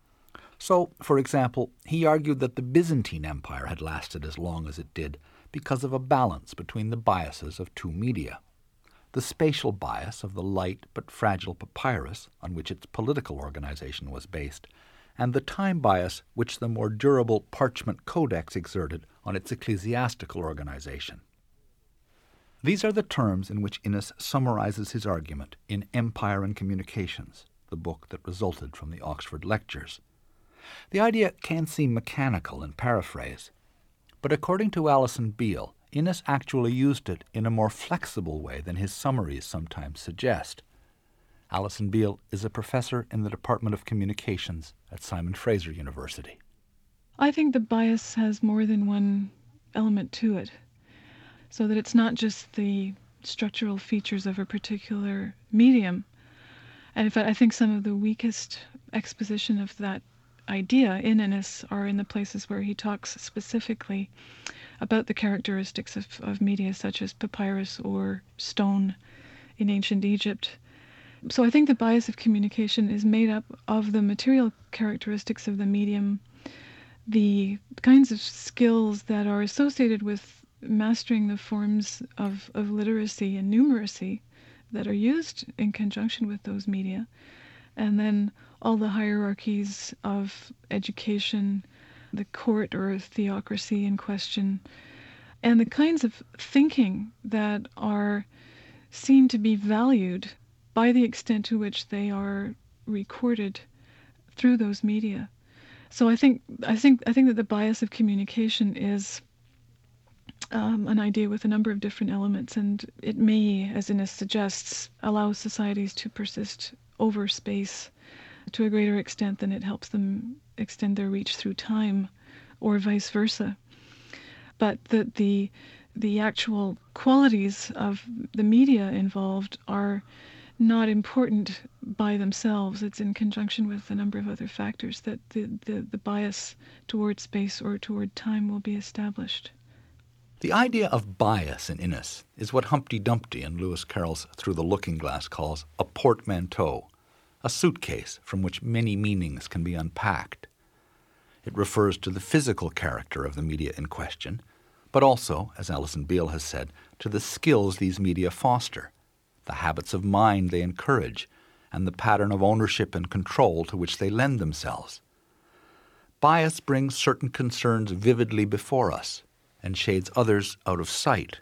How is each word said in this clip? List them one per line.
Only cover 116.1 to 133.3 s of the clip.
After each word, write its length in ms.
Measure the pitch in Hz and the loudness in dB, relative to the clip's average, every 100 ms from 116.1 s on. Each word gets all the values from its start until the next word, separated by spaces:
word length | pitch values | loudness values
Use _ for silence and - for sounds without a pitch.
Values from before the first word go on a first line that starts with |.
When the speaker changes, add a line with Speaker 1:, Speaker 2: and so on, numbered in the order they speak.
| - 208 - 202 - - - _ - | -8 -8 -6 -8 -10 -14 -16 _ 0
Speaker 2:
over 300 | 220 208 202 | 0 2 -2
space 640 | - - 202 196 - - _ - - - - - | -4 -4 -4 -4 -8 -16 _ -20 -20 -20 -20 -8
to 120 | - | -2
a 60 | 214 | 2
greater 260 | 214 208 202 | 4 2 2
extent 440 | 196 - 202 196 | -2 -4 -4 -2
than 120 | 196 | -2
it 100 | 196 | -2
helps 260 | 190 - - | -4 -6 -4
them 480 | 208 196 196 226 262 _ - | -2 0 -2 -6 -12 _ -8
extend 400 | 220 - 202 202 | -8 -2 -2 0
their 140 | 196 | 0
reach 260 | 196 202 - | -2 -4 -4
through 180 | 202 | -6
time, 540 | 190 - 220 214 196 190 - - - - - | -6 -2 0 2 0 -2 -8 -20 -20 -20 -4
or 180 | 220 208 | 0 2
vice 320 | 202 208 - | 2 0 0
versa. 460 | 208 220 - 202 196 _ - - - - - - - - - | 0 0 0 -4 -6 _ -20 -20 -20 -20 -20 -20 -20 -20 0
But 240 | 214 202 - | 0 0 0
that 300 | 226 233 - | 0 2 0
the, 340 | 202 202 202 - - - - | 2 2 0 -6 -20 -20 -14
the 260 | - 214 208 | -4 0 2
actual 580 | 214 - - 208 196 - _ | 0 0 -2 0 -2 -4 _
qualities 760 | - 262 269 277 214 196 202 - | 0 6 8 8 6 2 -2 -8
of 280 | - 208 202 240 226 - | -4 -2 -4 -8 -10 -6
the 100 | 214 | 2
media 460 | 214 233 269 233 196 | 6 8 8 6 4
involved 720 | 196 190 196 190 190 202 - - | 0 0 0 -2 -2 -4 -10 -6
are 340 | 202 202 202 - - - - - - | -2 -2 -2 -8 -18 -20 -20 -12 2
not 300 | 226 226 220 | 4 4 4
important 720 | 214 196 262 247 214 185 185 - _ | 2 0 0 2 2 0 -8 -16 _
by 340 | - 202 208 208 | -8 -2 0 0
themselves. 640 | 196 - 226 214 190 202 | 0 0 0 0 0 -4
It's 180 | 208 - | -6 -4
in 120 | 208 | -4
conjunction 560 | 208 208 | 0 -2